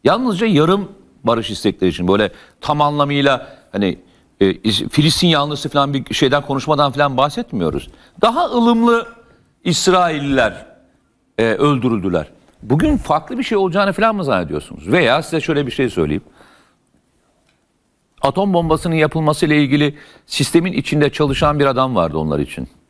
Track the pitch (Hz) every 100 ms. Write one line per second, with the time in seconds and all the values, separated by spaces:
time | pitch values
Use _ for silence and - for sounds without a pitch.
0 | - 202 254 185 226 156 160 196 190 -
1 | _ _ 113 117 110 101 107 - 92 80
2 | 87 101 104 - - _ - 147 147 147
3 | 143 143 139 127 - - _ 104 98 -
4 | _ _ _ _ 98 90 110 107 - -
5 | 151 - 180 156 147 143 - 143 139 139
6 | - - 135 143 139 135 143 147 143 135
7 | 143 127 143 233 233 113 82 69 - -
8 | _ - 226 254 330 247 233 226 233 233
9 | - - _ _ _ _ 175 165 190 180
10 | 175 156 143 135 110 90 - - _ _
11 | _ _ _ - 113 107 147 139 123 113
12 | 92 85 78 _ _ _ 107 147 311 285
13 | - 156 - 247 254 208 190 180 196 196
14 | 220 208 147 98 80 76 - - 80 117
15 | 139 139 - 165 156 147 135 - 127 92
16 | 76 76 - _ - _ _ _ _ _
17 | _ _ _ _ _ _ _ _ _ _
18 | _ _ 139 175 202 175 165 156 175 160
19 | 151 160 156 151 156 151 139 143 147 143
20 | - - _ - 143 170 185 135 - 147
21 | 143 - 151 135 151 147 139 127 131 110
22 | 82 78 78 73 71 - 65 _